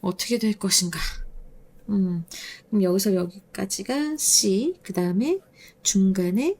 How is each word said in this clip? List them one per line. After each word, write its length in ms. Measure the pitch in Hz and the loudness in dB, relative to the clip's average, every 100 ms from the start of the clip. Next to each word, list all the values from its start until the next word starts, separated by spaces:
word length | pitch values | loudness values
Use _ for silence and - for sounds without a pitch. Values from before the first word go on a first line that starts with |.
어떻게 360 | 190 190 - 233 | -4 -4 -2 0
될 160 | 220 | 0
것인가? 460 | 208 196 - 180 - - - - - - - - - - | 0 0 0 0 -4 -6 -6 -10 -12 -16 -20 -20 -20 -2
음, 340 | 202 185 175 165 - - - _ | 0 0 -2 -6 -14 -16 -18 _
그럼 140 | 214 | 2
여기서 320 | 185 185 208 185 | 2 2 2 0
여기까지가 1000 | 180 196 _ - 196 - 196 269 302 311 | -2 -8 _ -8 -6 -6 -4 -4 -2 -2
C, 580 | - - 214 190 285 370 | 2 4 4 2 0 -4
그 100 | - | -6
다음에 460 | 185 175 180 269 381 _ _ - _ | -2 0 2 0 -2 _ _ -20 _
중간에 760 | - 196 190 190 180 190 294 403 | -2 2 4 2 0 0 0 -2